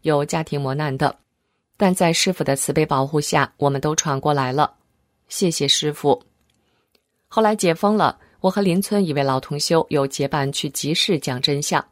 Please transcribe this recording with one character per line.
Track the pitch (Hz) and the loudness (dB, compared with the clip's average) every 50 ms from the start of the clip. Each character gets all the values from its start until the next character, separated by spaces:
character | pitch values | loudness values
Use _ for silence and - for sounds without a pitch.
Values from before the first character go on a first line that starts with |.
有 | _ 160 151 143 147 | _ 2 0 0 0
家 | 147 - 165 | -2 -4 -4
庭 | 160 - 151 143 | -4 -4 -4 -4
磨 | 139 131 135 | -4 -4 -2
难 | 147 151 147 135 | -2 -2 -4 -2
的， | 135 151 139 - _ _ _ _ _ _ _ _ _ _ _ _ | 0 -2 -2 -2 _ _ _ _ _ _ _ _ _ _ _ _
但 | _ 208 185 185 | _ 2 2 4
在 | - 185 165 | 4 2 2
师 | 165 - - 196 180 | 2 2 0 0 -2
父 | - 156 | -2 0
的 | 143 139 | -2 0
慈 | 143 - - 139 | -2 -2 -2 0
悲 | 160 156 | 0 0
保 | 147 143 135 135 | 2 2 0 0
护 | 139 156 151 | 0 0 -2
下， | 143 - - 151 135 - _ | -2 0 0 0 0 0 _
我 | _ 139 139 | _ 0 0
们 | 139 139 | 0 0
都 | - 151 156 | -2 -2 -2
闯 | - - 165 135 135 | -2 -2 -2 -4 0
过 | - 151 147 | 0 2 2
来 | 143 131 127 | 2 0 0
了。 | 127 147 147 - _ _ _ _ _ _ _ _ _ _ _ _ | 2 0 0 0 _ _ _ _ _ _ _ _ _ _ _ _
谢 | - - 202 175 | -4 0 0 0
谢 | 160 - 147 | 0 0 0
师 | 143 - - - 151 147 | 0 0 0 0 -4 -4
父。 | - - 143 135 - _ _ _ _ _ _ _ _ _ _ _ _ _ _ _ _ _ _ _ _ _ | 0 2 2 2 2 _ _ _ _ _ _ _ _ _ _ _ _ _ _ _ _ _ _ _ _ _
后 | _ - 226 | _ 0 2
来 | 220 208 220 | 2 2 2
解 | 208 - 175 160 | 2 0 0 0
封 | - - 202 214 | 2 2 2 2
了， | 208 170 139 - _ - _ _ _ | 2 2 0 0 _ -20 _ _ _
我 | - 190 | -2 0
和 | - 202 202 | 0 2 0
邻 | 185 165 190 | 2 2 0
村 | 196 - 214 208 196 | 0 0 0 0 0
一 | 160 139 | 0 0
位 | 147 | 0
老 | 139 135 131 135 | 0 0 0 -2
同 | - - 147 147 | -2 -4 -6 -4
修 | - - 170 165 160 - | -2 2 2 2 2 2
又 | 156 147 139 | 0 0 0
结 | 139 - - 143 | 0 -2 -4 -4
伴 | 139 - 147 139 139 | -2 0 -2 -2 -2
去 | 139 - - 143 | -4 -4 -6 -6
集 | - - - 139 | -6 -6 -4 -2
市 | 160 - - - 190 143 | -2 -2 0 0 0 -2
讲 | - 147 127 123 | -2 -4 -4 -4
真 | - 156 143 143 | -2 -2 -2 -2
相。 | 147 - 175 147 - _ | -2 0 0 -2 -2 _